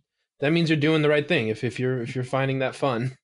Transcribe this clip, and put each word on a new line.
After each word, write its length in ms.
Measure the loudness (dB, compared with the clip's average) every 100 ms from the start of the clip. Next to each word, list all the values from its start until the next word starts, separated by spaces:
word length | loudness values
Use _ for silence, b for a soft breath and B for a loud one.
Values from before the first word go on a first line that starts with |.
| _ _ _ -6
that 120 | 0
means 180 | 2 2
you're 60 | 2
doing 260 | 2 4
the 60 | 4
right 180 | 2 2
thing 220 | 0 0
if, 140 | -2
if 160 | -4 -2
you're, 220 | -2 -2
if 140 | -4
you're 100 | -6
finding 360 | -2 0 0 0
that 140 | -2
fun. 420 | -2 -2 0 -4 -6